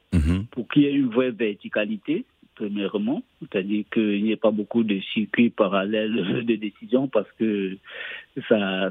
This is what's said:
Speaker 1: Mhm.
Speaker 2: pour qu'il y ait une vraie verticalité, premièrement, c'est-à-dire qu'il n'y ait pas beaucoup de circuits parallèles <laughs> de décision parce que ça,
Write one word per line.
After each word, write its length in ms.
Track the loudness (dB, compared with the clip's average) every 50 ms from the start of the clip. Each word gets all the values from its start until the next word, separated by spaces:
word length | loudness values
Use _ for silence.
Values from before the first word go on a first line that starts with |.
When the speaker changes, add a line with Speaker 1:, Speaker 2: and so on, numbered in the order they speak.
| _ _ 0
Speaker 1:
Mhm. 320 | 2 2 4 2 0 -2 -6
Speaker 2:
pour 160 | -8 -10 -8 2
qu'il 160 | 4 4 4
y 20 | 6
ait 60 | 4
une 160 | 2 2 2
vraie 200 | 2 2 2 2
verticalité, 920 | 0 0 -2 -2 -2 -4 -8 -4 -2 -2 0 0 -2 -6 -2 -2 -2 -2 -2 -6 _ _ -20 _ _
premièrement, 680 | -8 -6 -4 -4 -2 -4 -2 -2 -2 0 0 -2 -2 -4 -10 _ _
c'est-à-dire 440 | -18 -6 -4 -4 -2 0 -2 -2 -2 -2
qu'il 320 | 0 0 2 2 2 2 0
n'y 80 | 0
ait 40 | 0
pas 160 | 2 0 0
beaucoup 320 | 0 0 -4 -2 0 0 0
de 160 | 0 0 -2 -4 -4 -4
circuits 360 | -4 -4 -2 2 2 2 2
parallèles 640 | 4 2 0 2 2 0 0 0 0 0 0 0 -2
<laughs> 320 | -2 -2 -2 -2 -2 0
de 100 | 0 -2
décision 520 | -2 -2 -8 -10 -10 -6 0 0 0 0 2
parce 200 | 0 -2 -2 -2 _ _
que 380 | -2 0 0 0 -2 -4 -6 -8 -14 -16 -14 -14 -12 -12 -12 -14 -16 _ _ -12 2 2
ça, 420 | 2 4 4 0 0 0 -2 -2